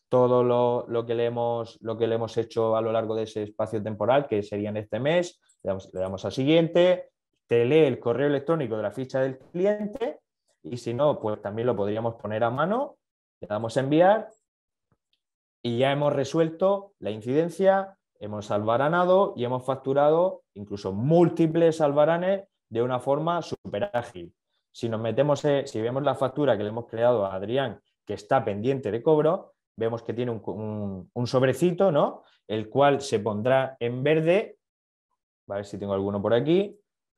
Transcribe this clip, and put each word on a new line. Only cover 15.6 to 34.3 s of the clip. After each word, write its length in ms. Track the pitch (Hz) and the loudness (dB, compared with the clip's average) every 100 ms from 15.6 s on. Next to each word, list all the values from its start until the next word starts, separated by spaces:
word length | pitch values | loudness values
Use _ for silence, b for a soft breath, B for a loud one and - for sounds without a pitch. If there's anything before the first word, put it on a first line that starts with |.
y 160 | 120 117 | -4 0
ya 120 | 135 | 2
hemos 220 | 143 147 | 2 0
resuelto 800 | 139 127 165 160 160 190 196 - _ | 0 0 0 0 2 0 0 -4 _
la 100 | 101 | -8
incidencia, 880 | 107 117 143 170 170 190 190 190 - _ _ | -6 0 0 0 2 2 2 -2 -12 _ _
hemos 320 | 104 107 104 | -10 -8 -2
albaranado 840 | 104 107 120 147 175 180 185 196 - | -2 0 2 2 2 4 4 2 -2
y 80 | |
hemos 220 | 120 127 127 | -4 -4 -4
facturado 800 | 131 135 139 147 160 185 185 _ | -4 0 2 4 4 2 -2 _
incluso 400 | 101 101 101 95 | -18 -12 -8 -6
múltiples 880 | 98 135 170 165 170 165 165 165 160 | -2 4 6 6 4 2 4 2 4
albaranes 640 | 147 143 151 170 185 196 - _ _ | 2 4 2 2 0 -2 -6 _ _
de 120 | 113 | -2
una 180 | 127 127 | -2 -2
forma 420 | 131 143 160 170 | 0 0 0 -4
súper 480 | - - 185 - 202 | -4 -10 -8 -6 -4
ágil. 400 | 120 - 90 87 _ _ _ _ | -4 -6 -14 -18 _ _ _ _
Si 180 | - 113 | -8 -6
nos 100 | 110 | -4
metemos, 440 | 113 110 147 143 147 | -2 0 0 0 0
eh, 180 | 139 135 | 0 -2
si 160 | 110 | -4
vemos 220 | 113 135 | -4 -2
la 120 | 143 127 | -2 -2
factura 420 | 127 - 139 104 | -2 0 0 2
que 60 | |
le 60 | 104 | -2
hemos 180 | 117 - | -6 -8
creado 380 | 113 120 117 98 | 0 2 2 0
a 80 | |
Adrián, 480 | 95 101 131 127 95 _ _ - | -4 -4 -4 -4 -8 _ _ -10
que 80 | |
está 300 | 101 - 135 | -10 0 0
pendiente 480 | 107 101 120 135 110 | 0 -2 -2 -2 -4
de 100 | 113 | -2
cobro, 520 | 160 151 151 190 - _ _ - | 2 2 2 0 -6 _ _ -6
vemos 280 | 113 117 | -4 -4
que 100 | - | -6
tiene 180 | 110 123 | -6 -4
un, 100 | 110 - | -6 -8
un, 640 | 95 107 107 101 95 87 | -8 -6 -6 -6 -8 -10
un 140 | 120 120 | -6 0
sobrecito, 640 | 127 131 131 175 175 196 | 2 2 2 0 2 2
¿no? 320 | 147 226 - B B - | 4 0 -2 B B -8
El 220 | 110 107 | -6 -2
cual 320 | 135 143 139 | 2 4 2
se 180 | - 110 | 0 -2
pondrá 580 | 107 104 123 131 131 - | -2 -2 2 2 2 -4
en 240 | 120 127 | -6 -2
verde, 540 | 143 160 160 | 2 2 4